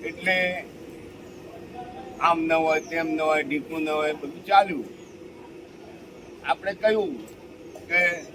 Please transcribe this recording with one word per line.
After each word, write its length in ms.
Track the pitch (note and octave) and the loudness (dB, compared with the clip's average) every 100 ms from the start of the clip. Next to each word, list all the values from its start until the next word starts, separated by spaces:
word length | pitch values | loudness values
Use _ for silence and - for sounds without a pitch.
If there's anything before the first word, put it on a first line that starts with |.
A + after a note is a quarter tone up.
| E3 | -8
એટલે 560 | D#3+ F#3 F#3 F3+ F3+ - - - - - - - - - - - - - - - - | -2 2 4 2 0 -8 -14 -14 -14 -16 -16 -16 -16 -16 -16 -14 -12 -12 -12 -14 2
આમ 200 | D3+ E3 | 4 4
ન 120 | D#3+ | 4
હોય, 280 | D#3+ D#3+ D#3 | 4 6 2
તેમ 260 | D#3 E3 D#3+ | 0 -2 0
ન 140 | D#3 | 0
હોય, 220 | D#3 D#3 | 4 4
ઢીકું 400 | C#3 D3 C3+ D#3+ | 2 -2 -2 -4
ન 60 | D#3 | 0
હોય, 240 | D3+ D3+ | 2 0
બધું 340 | D3+ - E3+ F#3+ | -2 -6 -10 6
ચાલ્યું. 380 | G3 G3 D3+ A2 - - - - - - - - - - - - - - - C#3 | 6 6 -2 -6 -12 -18 -18 -18 -18 -18 -18 -18 -18 -18 -18 -18 -18 -18 -10 -2
આપણે 260 | E3 F#3+ | 0 0
કહ્યું 540 | G3+ G#3+ A3 G3 A#2+ G#2+ - - - - | 2 4 4 2 -4 -10 -16 -18 -18 -18
કે 500 | - - F3 F3+ F3 - | -18 0 4 4 2 -8